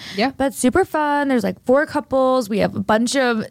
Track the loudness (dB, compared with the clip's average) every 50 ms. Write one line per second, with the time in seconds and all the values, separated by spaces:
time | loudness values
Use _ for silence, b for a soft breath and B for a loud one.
0 | B B B -4 -4 -2 -2 -2 -2 -2 -2 0 0 2 2 2 0 2 0 -2
1 | 0 0 0 0 0 0 0 0 0 -2 -4 -4 _ 2 2 2 2 0 -2 -6
2 | -4 -2 0 2 2 2 2 0 0 -2 0 0 0 0 -2 -4 0 0 0 0
3 | 0 0 0 0 0 0 0 -2 -4 -4